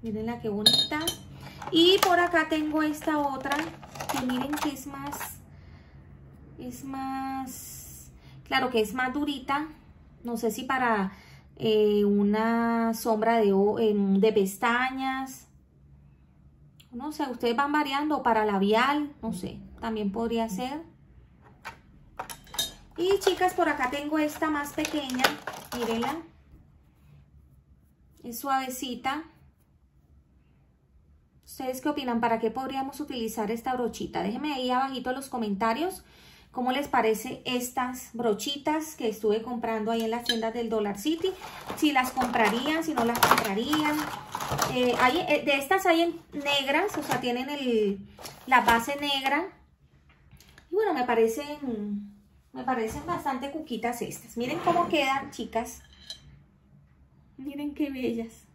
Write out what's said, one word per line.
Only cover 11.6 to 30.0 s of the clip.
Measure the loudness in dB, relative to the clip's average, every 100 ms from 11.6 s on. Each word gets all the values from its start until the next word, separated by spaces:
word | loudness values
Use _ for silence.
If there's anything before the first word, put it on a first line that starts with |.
| 2 6 6 6 6
una | 6 6 4 4 2 2 2 2 0
sombra | 2 2 4 6
de | 6
o-, | 6 4 4
em, | 4 4 4 6
de | 6
pestañas. | 4 2 2 2 2 0 -2 -4 -4 -8 -12 -20 -20 _ _ -20 -20 -20 -20 _ _ -20 _ -20 -20 -16
No | -10 -8
sé, | -4 -4
ustedes | 0 0 2
van | 2
variando, | 2 2 0 0 2
para | 4 4 4
labial, | 2 4 6 4 2 -2 -6
no | -6
sé, | -6 -8 -12 -16 -10
también | -6 -2 -2
podría | -2 -2 0 -2
ser. | -2 -4 -6 -10 -20 -20 -20 -20 -20 -20 -20 -18 -18 -20 -20 -20 -14 -12 -12 -14 -6 -6 -8 -20 -2
Y | 2 4
chicas, | 4 4 2
por | 4 2
acá | 2 -2
tengo | -2 -2 0
esta | 0 0 -2
más | 0 -2
pequeña, | -4 -2 -2 -4 0 0 0 -10 -14 -10 -6
mírenla. | -4 -2 -2 -4 -10 -20 -20 -20 -20 -20 _ _ -20 -20 -20 -20 -20 -20 _ _ _ _ _ _
Es | -14 -8
suavecita. | -2 -2 -2 -6 -8 -4 -4 -4 -8 -18 -20 _ _ _ _ _